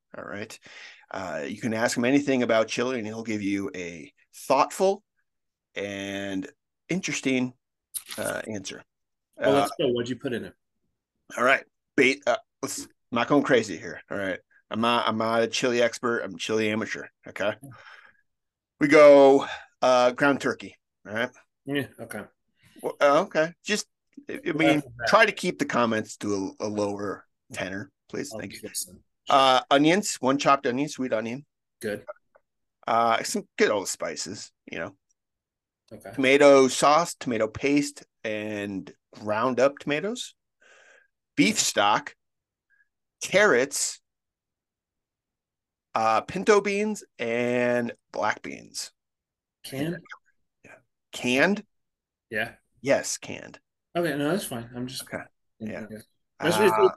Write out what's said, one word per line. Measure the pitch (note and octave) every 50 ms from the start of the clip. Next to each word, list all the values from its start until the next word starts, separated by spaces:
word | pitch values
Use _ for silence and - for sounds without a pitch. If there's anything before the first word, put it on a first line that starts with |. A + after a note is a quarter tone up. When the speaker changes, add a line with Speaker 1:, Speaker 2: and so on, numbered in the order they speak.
| _ _ -
Speaker 1:
All | - -
right. | - - G2+ G#2 - - - _ - - - - - - - _ -
Uh, | - - F#2+ F2 D#2 D#2 D2 C#2
you | - G#2
can | - A#2+ A2
ask | A2 A2+ B2 -
him | - A#2+
anything | A#2+ C3+ C#3+ C#3+ C#3+ C3+ B2+ B2
about | A2+ A#2 A2+ A2+ A2
chili | - - B2+ B2+ C3 B2
and | G#2+
he'll | G#2+ A2 A2+ A2+
give | A2+ A2 G#2+ G2+
you | G2 G2 G2 G2 - -
a | F2+ F2+ E2+ F2 E2 C#2 - _ _ _ _ _ - -
thoughtful | - C#3 C3+ D3+ - - - G3 F#3+ G3 G3+ _ _ _ _ _ _ _ _ _ _ _ _ _ _ -
and | G2+ G2 G2+ G2+ G2 G2 G2 G2 G2 G2+ G2 G2 F#2+ F#2+ - - _ _ _ _ _ _ -
interesting, | E3 F#3 G#3 - - - - C3+ C3 B2+ B2+ B2+ B2 _ _ _ _ _ _ _ - - - - -
uh, | - G#2+ G#2 - - -
answer. | - A2 G2+ F#2 - - A#1+ - _ _ _ _ _ _ _ _ _ _
Speaker 2:
Well, | - - B2+ C#3+
Speaker 1:
Uh, | C#3+
Speaker 2:
let's | C#3 - - -
go. | D#3+ C3
What'd | A#2+ A#2+ A#2 A#2+
you | B2+
put | A#2+ - C#3 A#2+
in | G#2+ G2+
it? | F2+ - _ _ _ _ _ _ _ _ _ _ _ _ _ _ - -
Speaker 1:
all | - A#2+
right. | B2+ C3+ - - _ _ _ _ _ -
Ba-, | - C3+ B2+ C3+ C#3 -
uh, | - A#2 - - _ _ - -
let's, | C3 - - -
I'm | - _ _ _ - -
not | A#2 A#2+ -
going | D3 C#3+ C3
crazy | - C#3+ A#2 A2+ G#2 F2
here. | D#2+ E2 F2 D#2 - - -
All | -
right. | G2+ G2 F#2+ F2+ - _ _ _ _ _ -
I'm | - G#2+
not, | A2+ A#2+ A#2+ A#2+ - -
I'm | A2 A2
not | A2 A2+ A2+ A#2 A2+
a | A2+
chili | A2+ - - C3 A#2+ A#2+ A#2+
expert. | A#2 - - - A#2+ A#2 A2+ -
I'm | G2+ G2
a | -
chili | - - A2 A2 A2 G#2+
amateur. | G#2+ A2 G#2+ F#2+ - - - - _ _ -
Okay. | - - - F#2+ G#2 G#2+ - - C#3 A#2+ - - - - - - - _ _ _ _ _ _ _ _ _ _ _ _ _ -
We | D#3 D3
go, | C#3+ D#3 D3 D3 C#3+ C#3 C#3 C#3 C#3 C3+ - - - - - - _ - -
uh, | B2+ B2+ B2 B2 B2 B2
ground | A#2+ C#3+ C#3+ C#3 B2
turkey. | - C3 A2 - - F#2 - _ _ _ _ _ -
All | E2+ G#2
right. | A2 B2 B2+ - _ _ _ _ _ -
Speaker 2:
Yeah. | C3+ C#3 C#3+ B2+ - - -
Okay. | A#2+ A2 - G#2+ F#2+ - _ _ _ _ _ _ _ _ _ - -
Speaker 1:
Well, | - - -
uh, | D3 C#3+ C#3 D#3 F#3+
okay. | G#3+ - E3 D#3 E3 E3+ _ -
Just, | - G#3 G3+ - _ _ _ _ _ - - - -
I, | - - -
I | - E3
mean, | C#3+ D#3+ D#3+ D3+
Speaker 2:
That's | D3+ C#3+
bad. | - A#2 - A#2 A2+
Speaker 1:
try | - G#3 A3+
to | G#3 G3
keep | - - F3+ - -
the | D3
comments | C#3+ - - A#2+ A2+ A2+ A2 G#2+ - - -
to | - G#2 G2+ G2 F#2+ F2+ - -
a, | -
a | G#2+
lower | G#2 G#2 G#2 G2+ G2+ G2 G2+ G2+ E2+ - - _ _ _ _ - B2+
tenor, | - - F#2 F#2 G2 B2+ - _ _ _ _
please. | - - G2 - -
Speaker 2:
I'll | G#2+
Speaker 1:
Thank | - G2 -
you. | -
Speaker 2:
fix | - G2+ - - -
them. | - - - _ _ _ _ - -
Speaker 1:
Uh, | - C3+ C3+ C3+ B2+ B2+ - -
onions, | C#3+ C#3+ D3 D#3 E3+ G3 G#3 - - -
one | - B2+ C3+ C#3+
chopped | C#3+ D#3+ C#3 C3+ -
onion, | C3 A#2+ B2+ C#3+ D3+
sweet | - - C3 B2+ A#2+
onion. | A2 A2+ A2+ A#2 C#3 D3 _ _ _ _ _ _ -
Speaker 2:
Good. | - G#2+ G#2 G#2 - - - _ _ _ _ _ _ _ _ _ _ _ _ _ -
Speaker 1:
Uh, | - A#2+ A2+ A#2 A#2 A2+ - -
some | - - G#3 F#3+ _ _ -
good | G#3+ F#3+
old | G#2+ G2+ F2+ -
spices, | - - - E2+ D#2+ D2+ - - F#2 - - - _ _ _ -
you | - E2+
know. | E2+ F#2 F#2+ _ _ _ _ _ _ _ _ _ _ _ _ _ _ _ _ _ _ _ -
Speaker 2:
Okay. | - - G2 -
Speaker 1:
Tomato | C#3 C3 B2+ C3+ C#3+ D3 C#3+ C#3+ C#3 C3+ B2+
sauce, | B2+ - - C#3+ D3 D#3 E3+ E3 -
tomato | - - D3+ A#2+ A2 A2
paste, | A2 - - - C#3 C#3+ C#3+ C#3+ C#3+ - - - _ _ _ -
and | A2+ G#2+ G#2+ G#2 G#2+ G#2+ G#2 G2+ G2+ G2+ F#2+ - - - _ _ _ -
ground | - A2+ G#2 G#2+ G#2+ A#2 C3 B2+ A#2+
up | B2+ C#3 C#3+ -
tomatoes. | - D3+ D3 D3+ - G3+ A#3+ B3+ - - - _ _ _ _ _ _ _ _ _ _ _ _ _ _ _ _ _ _ _ -
Beef | - D#3 - - -
stock, | - - - G#2+ G2+ G2+ G#2+ C3+ - - - _ _ _ _ _ _ _ _ _ _ _ _ _ _ _ _ _ _ _ _ - -
carrots, | - - F#3 G#3+ G#3 C#3+ A#2+ B2+ C#3+ - - - - - - _ _ _ _ _ _ _ _ _ _ _ _ _ _ _ _ _ _ _ _ _ _ _ _ _ _ _ _ _ _ _ _ _ _ _ _ _ _ -
uh, | - A2+ A2+ A2+ A2 -
pinto | - - - F#3+ - G#3+ G#3
beans, | G3+ G#3 G3+ G3+ G#3+ G#3+ G#3+ - - _ _ -
and | A#2+ A#2 A#2 A#2+ B2 A#2+ B2 B2 B2 B2 B2 A#2+ A#2+ A#2 - _ _ _ -
black | - F#2 G#2+ - - -
beans. | D2+ C#2 A1 A1+ - - - - - _ _ _ _ _ _ _ _ _ _ _ _ _ _ -
Speaker 2:
Canned? | - - C3 C#3+ E3 F3 E3+ - - - - _ _ _ _ _ _ _ _ _
Speaker 1:
Yeah. | - - - _ _ _ _ _ _ -
Canned? | - - B2 B2 C3 D3 F3+ G3+ G#3 - _ _ _ _ _ _ _ _ _ _ _ _ -
Speaker 2:
Yeah. | A#2 G#2+ A2 - - _ _ _ _ _
Speaker 1:
Yes, | - C3+ C3+ G2+ - - - -
canned. | - - - - - - - - _ _ _ _ _ _ -
Speaker 2:
Okay, | F3 F3 E3 C#3
no, | D3 C#3+ D3
that's | E3+ G#3 G#3
fine. | - C#3 A#2 A2+ A#2 B2
I'm | B2 B2
just | B2+ - - -
Speaker 1:
Okay. | - - - - _ _ _ _ _ _ -
Speaker 2:
yeah, | A2 G#2+
Speaker 1:
Yeah. | G2 E2+
Speaker 2:
okay. | A2 G#2+ G#2+ G#2+ - _ _ _ _ _ _ -
That's | C#3+ D3+ E3+ -
what | G#3+ G3 -
Speaker 1:
Uh, | A3 G#3 F#3 -